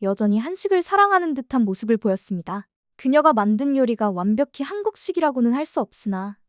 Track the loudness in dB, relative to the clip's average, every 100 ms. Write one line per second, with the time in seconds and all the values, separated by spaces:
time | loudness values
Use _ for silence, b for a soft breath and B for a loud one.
0 | -4 0 0 0 -2 -4 0 0 2 2
1 | 4 2 0 -4 -2 0 0 0 0 0
2 | 0 -2 -4 -8 -6 -10 -10 _ _ -6
3 | 2 4 4 4 2 2 0 2 0 0
4 | -2 0 0 0 0 -4 -8 -4 -4 -4
5 | -6 -2 0 2 0 0 -4 -4 -6 -6
6 | -6 -6 -8 -14